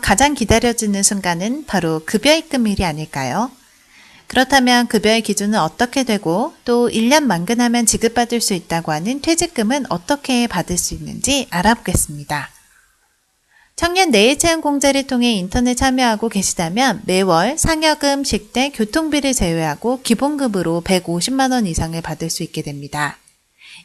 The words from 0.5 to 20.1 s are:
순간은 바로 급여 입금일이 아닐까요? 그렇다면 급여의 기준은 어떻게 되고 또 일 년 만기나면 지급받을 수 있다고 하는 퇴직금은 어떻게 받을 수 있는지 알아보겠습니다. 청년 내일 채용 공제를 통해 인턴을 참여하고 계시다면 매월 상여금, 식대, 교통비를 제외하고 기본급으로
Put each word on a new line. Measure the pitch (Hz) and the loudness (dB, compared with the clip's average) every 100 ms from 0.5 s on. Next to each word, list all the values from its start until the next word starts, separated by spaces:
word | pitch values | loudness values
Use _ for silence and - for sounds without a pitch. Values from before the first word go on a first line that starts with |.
| 220 240 233 214 202 | 4 4 0 -2 0
순간은 | 196 196 185 170 202 277 294 | 0 0 -2 -2 -2 -6 -2
바로 | 196 165 160 | 0 0 -2
급여 | 160 214 269 320 | -2 0 2 2
입금일이 | 320 262 220 196 | 0 -2 0 0
아닐까요? | 185 151 156 - 131 151 254 - _ _ _ - - - _ | -2 -4 -8 -6 -4 -2 -4 -8 _ _ _ -20 -20 -20 _
그렇다면 | - 262 277 247 247 240 | 0 2 4 4 2 2
급여의 | 220 214 226 | 2 2 2
기준은 | 220 202 202 214 | 0 -2 0 0
어떻게 | 156 - 240 277 | 0 0 -2 0
되고 | 254 208 165 175 294 - - | 0 -2 0 -2 -2 -6 -2
또 | 240 240 | 2 2
일 | - 226 | 2 2
년 | 302 285 | 2 2
만기나면 | 175 175 233 240 240 226 | -2 0 0 2 2 0
지급받을 | 233 226 233 240 240 | 0 0 0 -2 -2
수 | - | -2
있다고 | 185 - 165 165 | -4 -2 -4 -2
하는 | 151 185 277 | -4 -4 -4
퇴직금은 | 311 330 339 - 214 285 247 | 0 0 -2 -2 -2 -2 -2
어떻게 | 175 - 285 - 247 240 | -6 -2 -4 0 0 0
받을 | 180 160 180 | -2 -4 -4
수 | - 160 | -4 -8
있는지 | 151 - - 277 - | -10 -6 -2 -2 0
알아보겠습니다. | 175 185 233 - - - 147 143 147 131 - _ _ _ _ _ _ _ _ _ _ _ - | 0 2 2 0 -2 -2 -8 -6 -6 -8 -16 _ _ _ _ _ _ _ _ _ _ _ -4
청년 | 339 359 370 | -2 2 4
내일 | 214 220 285 | 6 6 4
채용 | 339 330 | 2 2
공제를 | 302 285 277 277 269 | 0 2 2 2 0
통해 | 254 240 | 2 2
인턴을 | 214 180 247 247 240 | 2 -2 0 0 2
참여하고 | 269 254 247 214 226 | 2 2 2 2 0
계시다면 | 202 185 - 165 190 269 180 - | -2 -2 -2 -2 0 0 0 0
매월 | 185 190 165 196 320 | 2 4 4 2 0
상여금, | - 320 311 302 285 277 277 | 0 2 2 2 0 0 -2
식대, | 214 - 247 277 | -4 -4 -2 -2
교통비를 | - 214 320 320 294 277 | -2 -2 -2 0 0 0
제외하고 | 254 190 165 160 147 226 254 | 0 0 0 -2 -2 -2 -2
기본급으로 | - | -2